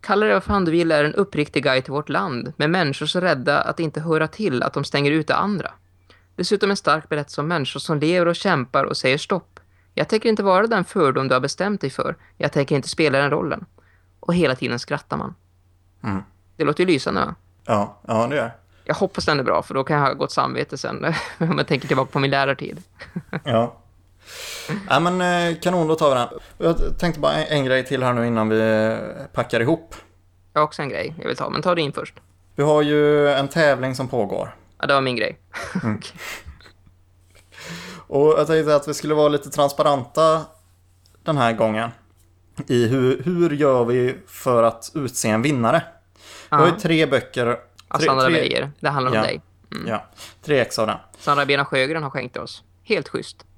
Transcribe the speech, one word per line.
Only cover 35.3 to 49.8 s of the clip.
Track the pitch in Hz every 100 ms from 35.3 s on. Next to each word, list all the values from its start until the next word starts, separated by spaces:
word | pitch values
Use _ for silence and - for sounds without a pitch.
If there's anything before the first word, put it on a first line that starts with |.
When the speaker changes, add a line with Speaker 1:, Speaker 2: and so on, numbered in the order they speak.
| -
Speaker 1:
<laughs> | _ - - 185
Speaker 2:
Mm. | 117 107 - - - - - - - _ _ _ _ _ _ - _ - - 170 180 180 -
Och | 135 151 156
jag | 151
tänkte | 160 151 147
att | 143
vi |
skulle | 147 156
vara | 151 147
lite | 147 143
transparenta | - 143 - 151 139 123 - 160 156 156 _ _ _ _ _ _ _
den | - 151
här | 117
gången | 113 113 107 117 - _ _ _ _ _ - 143
i | 123 113
hur, | 131 127 139
hur | 135 175 170
gör | 147 147 131 117
vi | 123 123 - -
för | - 135 120
att | 113 - -
utse | 156 127 - 113
en | 107
vinnare? | 135 139 113 160 - - _ _ - - -
Vi | 147
har | 165
ju |
Speaker 1:
Ja. | 170
Speaker 2:
tre | 170 160 151
böcker. | 131 - - 117 120 - _ -
Speaker 1:
Av | 127
Speaker 2:
Tre, | 156
Speaker 1:
Sandra | 131 131
Speaker 2:
tre |
Speaker 1:
Beijer. | 156 139 - 139 143
Det | 151
handlar | 143 127
om | 113
Speaker 2:
Ja. |
Speaker 1:
dig. | 110 - _ _ _
Mm. | -